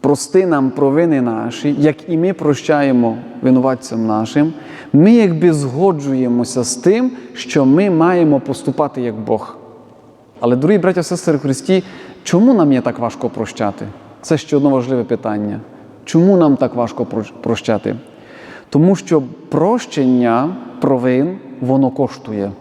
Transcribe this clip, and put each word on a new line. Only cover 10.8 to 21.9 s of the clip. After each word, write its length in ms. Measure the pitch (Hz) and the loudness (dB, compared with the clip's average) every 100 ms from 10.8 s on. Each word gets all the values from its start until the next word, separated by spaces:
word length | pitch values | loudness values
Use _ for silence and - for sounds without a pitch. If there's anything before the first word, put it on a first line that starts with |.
| 175 175 | 2 -2
і 40 | |
сестри 320 | 160 180 - 147 | -4 -4 -2 -2
в 40 | |
Христі, 440 | 135 131 - 185 180 - - - | -2 -4 0 -2 -2 -18 -20 -18
чому 320 | - 175 233 | -2 2 4
нам 180 | 233 151 | 4 4
є 80 | 131 | 2
так 180 | 120 110 | 0 -4
важко 300 | 117 - 123 | -6 -4 -8
прощати? 580 | - 110 - 104 98 104 98 - - | -6 -8 -4 -6 -4 -12 -14 -20 -20
Це 160 | - 156 | -2 -2
ще 180 | - 143 | 0 0
одне 120 | 143 | 2
важливе 360 | 131 123 131 | 0 0 -4
питання. 560 | 113 117 113 104 107 107 110 - - - | -2 -4 -4 -4 -6 -8 -12 -20 -20 -20
Чому 320 | - 165 180 190 | 0 2 4 6
нам 200 | 156 135 | 4 4
так 180 | 127 | 0
важко 300 | 120 117 - | -2 -4 -4
прощ-, 280 | 117 113 107 - | -6 -6 -8 -10
прощати? 560 | 117 113 - 107 107 110 - - - - - - - | -4 -4 -2 -2 -2 -8 -12 -20 -20 -20 -20 -20 -2
Тому 260 | 143 170 196 | 2 4 2
що 260 | - 160 131 - - | 0 0 0 -14 -6
прощення 1080 | 143 170 240 - - 131 127 123 117 147 190 - - | -2 0 0 -4 -2 2 2 2 0 -2 -6 -14 -4
провин, 580 | 139 131 127 127 151 190 - - | 0 0 0 0 -2 -4 -14 -10
воно 300 | 127 135 135 | -2 0 0